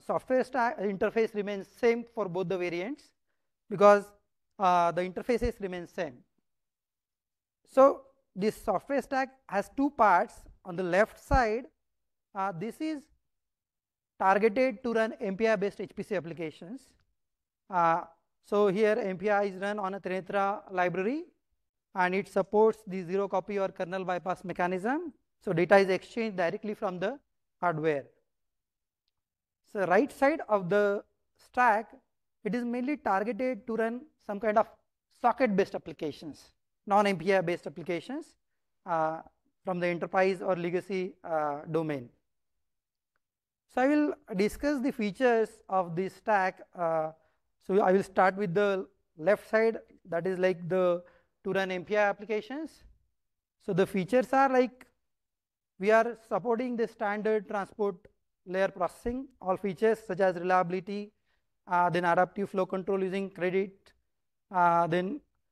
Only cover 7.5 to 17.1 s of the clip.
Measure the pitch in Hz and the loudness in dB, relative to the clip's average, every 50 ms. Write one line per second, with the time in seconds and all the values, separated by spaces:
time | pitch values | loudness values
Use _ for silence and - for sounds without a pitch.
7.5 | _ _ _ _ - 269 262 269 - - - _ _ _ _ _ - 190 190 214 | _ _ _ _ 6 8 8 8 6 2 -10 _ _ _ _ _ -6 -2 -2 -2
8.5 | - - - 233 196 170 - - 285 254 - - 277 262 269 262 _ _ _ - | -2 -4 -4 -2 -2 -2 -2 -2 -4 -4 -4 -2 -2 -2 -2 -4 _ _ _ -4
9.5 | 180 202 190 - - - 277 294 - - 226 208 180 175 220 220 - - - - | -4 -4 -4 -4 -2 -2 -2 0 2 4 4 6 6 4 4 0 -6 -20 -20 -20
10.5 | - _ - 196 175 170 190 175 170 190 220 - - - - - 285 269 247 214 | -20 _ -14 -10 -6 -4 -2 0 4 2 2 2 0 -14 -6 0 0 2 2 2
11.5 | 214 240 269 - _ _ _ _ _ _ _ _ _ _ _ _ - 202 190 196 | -2 -4 -6 -10 _ _ _ _ _ _ _ _ _ _ _ _ -8 -6 -6 -6
12.5 | 185 160 190 226 - - 311 311 320 277 - _ _ _ _ _ _ _ _ _ | -4 -6 -8 -8 -8 -6 -6 -6 -6 -8 -12 _ _ _ _ _ _ _ _ _
13.5 | _ _ _ _ _ _ _ _ _ _ _ _ _ - 202 190 196 208 208 226 | _ _ _ _ _ _ _ _ _ _ _ _ _ 0 4 4 4 4 4 2
14.5 | 202 262 254 262 226 - - 240 226 226 220 226 - - 240 196 196 185 220 220 | 2 2 0 0 0 -4 -4 -2 0 0 0 -2 -4 -6 -6 -6 -2 0 0 0
15.5 | 220 190 196 202 - - 196 - - - 196 - 208 175 147 170 160 151 165 156 | 2 0 0 -4 -4 -6 -14 -12 -10 -12 -8 -4 -4 -6 -6 -6 -10 -8 -10 -10
16.5 | - - 185 170 240 262 _ _ _ _ _ _ | -10 -12 -16 -16 -16 -16 _ _ _ _ _ _